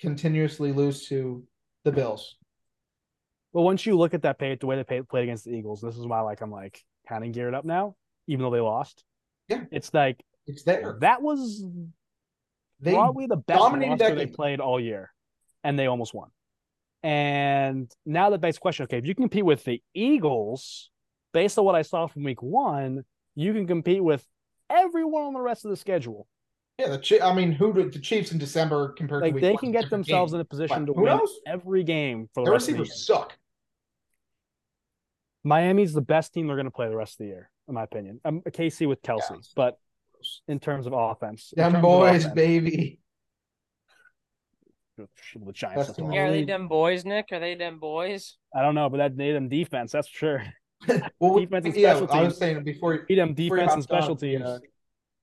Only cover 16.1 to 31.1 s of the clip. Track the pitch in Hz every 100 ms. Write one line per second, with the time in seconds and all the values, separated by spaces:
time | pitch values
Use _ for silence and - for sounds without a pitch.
16.1 | 107 - _ _ _ _ _ _ _ 160
17.1 | 147 143 143 139 139 135 135 123 _ 156
18.1 | 165 202 190 170 - 180 156 127 123 139
19.1 | 196 247 202 180 139 123 120 _ 180 247
20.1 | 294 151 120 104 135 - - - _ _
21.1 | _ _ 165 196 214 196 170 151 170 165
22.1 | 143 143 123 123 240 247 139 131 135 -
23.1 | _ _ 147 185 220 175 170 170 190 170
24.1 | 139 - _ _ _ - 330 370 330 320
25.1 | 302 285 262 247 220 214 185 - 175 120
26.1 | 104 - _ _ _ _ - - 139 -
27.1 | 214 180 185 175 147 214 190 143 143 -
28.1 | 220 170 165 143 165 156 147 139 - 143
29.1 | 143 165 135 180 214 254 226 147 208 151
30.1 | 175 170 170 156 143 160 143 147 143 226